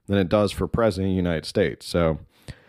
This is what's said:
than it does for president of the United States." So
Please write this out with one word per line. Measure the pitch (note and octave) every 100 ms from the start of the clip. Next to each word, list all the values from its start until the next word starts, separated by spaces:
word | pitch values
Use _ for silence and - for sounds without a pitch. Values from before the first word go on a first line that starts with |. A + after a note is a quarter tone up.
| -
than | G2+
it | F2
does | G#2 G2+
for | - F2
president | - A2+ F#2 F#2+
of |
the | F#2
United | F2+ E2 -
States." | - E2+ A1+ -
So | F2+ E2+ D2+ - _ - -